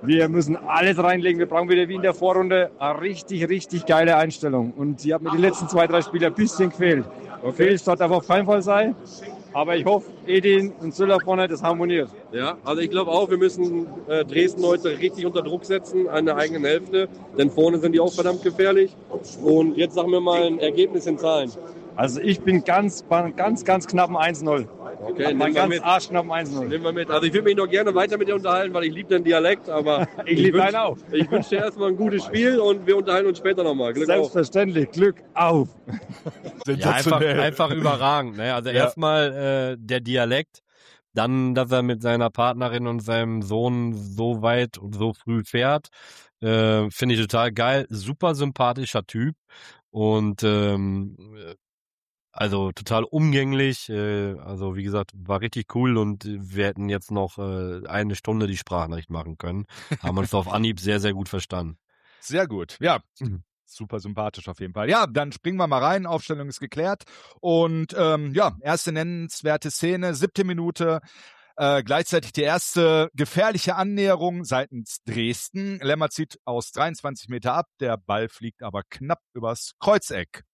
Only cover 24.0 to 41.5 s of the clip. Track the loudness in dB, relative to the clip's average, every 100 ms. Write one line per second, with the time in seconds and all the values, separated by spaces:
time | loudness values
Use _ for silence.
24 | 2 2 0 0 0 0 -2 -10 -16 -12
25 | -8 -2 0 2 2 2 2 2 2 2
26 | 2 -4 -2 -4 -4 -6 -4 -2 -2 -4
27 | -2 0 2 2 4 2 2 2 2 2
28 | 0 0 -2 -2 0 0 0 -2 -2 -4
29 | 0 2 4 4 4 2 0 -2 2 2
30 | 0 -4 0 4 4 6 4 2 -2 -4
31 | -4 -2 2 0 0 -2 -2 -2 -2 0
32 | 0 0 -2 0 2 4 4 2 4 2
33 | 4 2 2 0 0 0 0 0 -2 -2
34 | 2 2 2 0 0 2 2 2 0 4
35 | 2 2 -10 0 4 4 2 -4 -12 -12
36 | -12 -14 -14 -14 -18 -14 -6 -2 0 2
37 | 2 2 2 2 0 0 -2 2 0 2
38 | 2 2 0 -4 -4 -2 -2 2 2 2
39 | 0 2 0 -2 -2 -2 -2 -6 -4 -4
40 | 0 0 2 0 -2 _ _ _ _ _
41 | _ -2 0 2 2